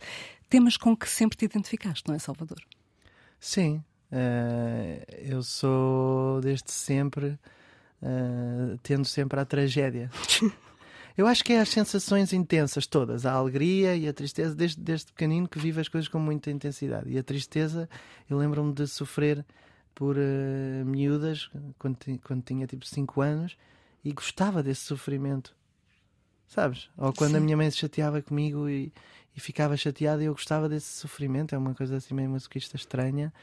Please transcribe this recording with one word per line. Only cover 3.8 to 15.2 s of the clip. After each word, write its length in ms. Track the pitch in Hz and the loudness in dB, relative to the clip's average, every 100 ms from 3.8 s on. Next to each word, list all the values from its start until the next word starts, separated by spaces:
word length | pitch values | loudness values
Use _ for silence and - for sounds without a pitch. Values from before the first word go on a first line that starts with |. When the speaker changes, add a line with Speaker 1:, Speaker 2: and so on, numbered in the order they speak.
| - _ _ | -6 _ _
Speaker 2:
Eh, 920 | 131 127 120 120 120 117 117 90 80 - - 139 | 0 2 2 0 0 0 -2 -4 -6 -12 -12 -6
eu 140 | 131 | -4
sou, 1000 | 123 - 135 131 131 131 131 131 131 135 | -4 0 4 4 4 4 4 2 2 2
desde 300 | 131 135 - | 0 0 -4
sempre, 640 | - - 139 139 143 143 147 - - - - _ _ | -6 0 2 2 -2 -4 -6 -12 -20 -20 -20 _ _
eh, 720 | 131 127 123 123 120 123 127 117 | -4 -2 -2 -2 -4 -2 -4 -4
tendo 220 | - 139 | -2 0
sempre 340 | 135 - 135 139 | 0 0 0 -2
a 40 | |
tragédia. 680 | 135 139 139 131 135 120 123 - - - | 0 2 2 2 0 -2 -8 -6 2 4
<laughs> 200 | 220 - - - - - - - | 4 0 -12 -20 -20 -20 -6 4
Eu 100 | 214 | 4
acho 180 | 247 | 4
que 80 | - | 6
é 80 | 233 | 4
as 80 | 214 | 4
sensações 640 | 220 208 196 - 202 190 | 2 2 0 2 2 4
intensas 540 | 185 165 160 143 - - | 2 2 2 2 0 0
todas, 400 | 147 117 117 127 | 2 2 0 0
a 60 | |
alegria 640 | 131 131 135 165 190 190 | 2 2 2 2 4 4
e 140 | 175 151 | 2 -2
a 40 | |
tristeza, 420 | 143 143 - 160 | -4 -6 -2 -2
desde, 260 | 151 170 160 | 0 0 0
desde 320 | 170 160 - | -4 -4 -6
pequenino 340 | - | -2